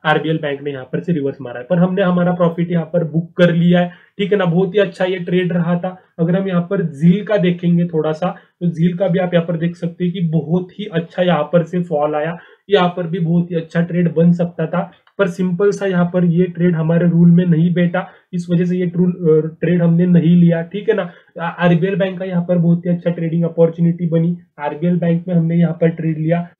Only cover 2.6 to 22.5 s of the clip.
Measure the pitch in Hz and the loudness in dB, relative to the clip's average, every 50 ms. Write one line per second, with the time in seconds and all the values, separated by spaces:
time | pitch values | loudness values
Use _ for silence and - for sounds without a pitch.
2.6 | 170 170 180 170 156 156 - 170 160 151 143 170 170 - _ - 175 170 165 170 | -4 -2 -2 -4 -4 -2 -2 -2 -2 0 -2 -4 -4 -4 _ 2 2 2 4 2
3.6 | 170 175 175 175 175 175 - - _ _ _ - 202 175 202 196 185 175 160 180 | 2 4 4 2 0 -2 -6 -16 _ _ _ -8 -2 -2 0 0 0 0 0 0
4.6 | 190 185 190 208 196 180 - - 185 185 190 185 175 180 175 180 185 170 175 175 | 0 0 2 0 0 0 -2 -4 -4 -2 -2 -6 -4 -2 0 0 0 0 0 0
5.6 | 165 175 175 175 - 185 - - _ _ _ - 165 170 175 190 196 190 180 175 | 0 0 -2 -2 -2 -6 -10 -12 _ _ _ -4 -2 0 0 0 -2 0 -2 -2
6.6 | 175 - 202 190 170 151 135 135 160 175 196 208 202 208 214 202 170 180 175 - | -2 0 -2 -2 -2 -4 -4 2 4 4 4 4 0 0 0 2 2 0 0 0
7.6 | - 170 175 170 170 170 - 156 151 156 156 - - 190 202 - _ _ _ _ | 0 0 2 2 0 0 -2 -2 -2 -2 -2 -2 -4 -6 -6 -8 _ _ _ _
8.6 | 180 170 147 156 170 180 170 - 196 180 165 190 180 175 175 170 165 - 170 160 | -4 -4 0 0 0 0 0 0 -2 0 0 0 -2 0 0 -2 -2 -2 -4 -4
9.6 | 165 175 170 - - 170 - _ 180 180 170 196 170 160 160 160 139 147 170 185 | -4 -4 -4 -6 -8 -8 -6 _ -4 -4 -2 -2 -4 -2 -2 -2 -2 0 -2 -2
10.6 | 180 - - - 208 - 165 165 170 - - - 180 180 165 147 147 - - 170 | -2 -6 -12 -14 -12 -6 -6 -6 -6 -6 -4 -2 0 0 0 0 -2 0 0 0
11.6 | 160 160 180 180 175 175 160 147 147 151 151 151 147 165 175 170 - - - _ | 0 0 -4 -6 -4 -2 -2 -2 0 0 -2 -2 -4 -4 -6 -10 -16 -20 -20 _
12.6 | _ - 196 185 180 175 175 180 170 160 165 190 170 160 170 175 170 - 175 160 | _ 0 2 2 2 2 -2 -4 -6 -6 -4 -4 -2 0 2 0 0 0 -4 -6
13.6 | 165 - - 170 170 170 165 175 175 160 147 160 170 175 175 - 175 170 - - | -6 -4 -2 -2 -2 0 0 0 0 0 2 4 4 4 4 2 0 -4 -2 -6
14.6 | 160 156 - 175 180 - - _ _ _ _ - 196 180 175 - 185 185 175 175 | -6 -2 -2 -4 -4 -6 -12 _ _ _ _ -2 -2 -2 0 -2 -2 -2 0 0
15.6 | 202 202 190 - 202 196 180 175 180 175 185 180 175 170 160 175 185 175 - 165 | 0 0 0 0 -4 -2 0 0 0 0 0 0 2 2 2 2 0 0 0 0
16.6 | 175 180 170 160 160 160 170 170 175 170 165 170 175 175 170 175 185 180 160 156 | 0 0 2 0 0 0 2 2 2 2 4 6 6 6 6 6 4 4 2 2
17.6 | 165 180 170 175 175 175 180 180 185 - - _ _ _ - 180 175 175 175 170 | 2 2 2 2 0 0 0 -4 -6 -6 -16 _ _ _ -8 -8 -4 -2 0 0
18.6 | 180 175 185 180 180 170 175 170 185 180 175 180 180 156 156 156 156 160 - _ | 0 0 0 -2 -2 -2 0 0 0 0 0 0 2 4 4 4 2 -2 -6 _
19.6 | - 160 180 175 170 170 165 170 180 180 175 170 - 165 175 175 170 170 170 165 | -2 0 2 2 2 2 4 2 4 4 4 4 6 6 4 6 6 4 4 0
20.6 | 170 - - 208 208 220 214 196 180 175 - - _ _ _ 170 165 165 165 165 | -4 -8 -10 -6 -2 0 0 0 -2 -6 -10 -20 _ _ _ -8 -8 -8 -4 0
21.6 | 175 175 170 156 170 196 202 180 196 185 185 180 190 190 180 175 170 - | 2 2 2 2 2 0 0 -2 -2 -2 -4 -6 -8 -4 -4 -4 0 0